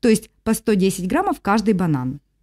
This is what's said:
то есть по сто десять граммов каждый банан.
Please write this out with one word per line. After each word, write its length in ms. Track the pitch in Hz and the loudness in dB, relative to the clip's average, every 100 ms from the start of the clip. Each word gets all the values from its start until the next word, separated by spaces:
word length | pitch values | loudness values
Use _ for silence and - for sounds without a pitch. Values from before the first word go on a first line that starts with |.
то 80 | 247 | 2
есть 200 | 220 - _ | 2 0 _
по 100 | - | -4
сто 200 | 220 - | -2 0
десять 340 | 202 190 185 180 | 0 0 0 -2
граммов 320 | 277 403 302 | -2 -2 -4
каждый 360 | - 214 202 190 | -2 0 2 0
банан. 440 | 180 143 127 143 _ _ | 0 -2 -4 -8 _ _